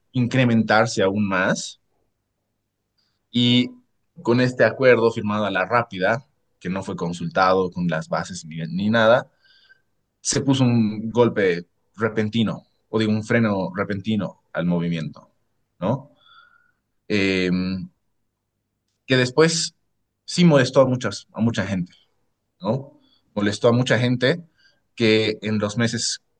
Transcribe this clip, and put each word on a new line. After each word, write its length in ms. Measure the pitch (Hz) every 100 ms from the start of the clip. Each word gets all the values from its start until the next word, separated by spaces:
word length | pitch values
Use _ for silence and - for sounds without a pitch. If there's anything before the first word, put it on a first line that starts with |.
| _
incrementarse 920 | 127 120 131 120 113 110 110 113 110
aún 240 | 95 104 101
más, 520 | 92 101 - - - _ _ _ _ _ _ _ _ _ _ _ _ _ _ _
y 400 | 120 120 123 - - _ _ _ -
con 200 | - 123
este 220 | 123 123 113
acuerdo 460 | - 127 113 113
firmado 340 | 113 104 104 101
a 60 |
la 140 | 95 92
rápida, 600 | 120 - 92 95 123 - _ _ _
que 100 | 90
no 140 | 95
fue 120 | 95 90
consultado 760 | 87 87 85 95 92 95 90
con 160 | 90 87
las 220 | 80 82
bases 360 | 82 90 90 80
ni, 120 | 80 82
ni 220 | 90 104
nada, 420 | 113 110 131 - _ _ _ _ _ _ _ _ _
se 200 | - -
puso 220 | 139 131
un 480 | 123 117 107 107 113
golpe 560 | 117 117 107 92 87 - _ _ -
repentino, 680 | 110 110 107 117 98 - - _ _
o 100 | 110
digo, 120 | 107
un 120 | 107
freno 480 | - 117 110 98 90 90
repentino 680 | 98 101 110 107 95 - _
al 120 | - 87
movimiento, 680 | 87 85 85 73 - - _ _ _ _ -
¿no? 320 | 95 131 - _ _ - _ _ _ _ _ _ -
Em, 840 | 104 98 95 92 90 92 92 90 _ _ _ _ _ _ _ _ _ _ _ -
que 120 | 131
después 580 | 127 151 160 - - _ _ _ _ _ -
sí 200 | 175 175
molestó 360 | 143 127 139
a 40 | 127
muchas, 400 | 123 110 - -
a 80 | -
mucha 240 | 113 107 92
gente, 280 | 92 87 _ _ _ _ _ _ -
¿no? 380 | 98 135 - _ _ _ _ 104
Molestó 340 | 101 - 120
a 40 |
mucha 260 | 120 127 113
gente 440 | 123 123 127 175 - _ _ _ _ -
que 440 | 113 110 107 -
en 160 | 107 107
los 180 | 104 -
meses 440 | 117 117 - - _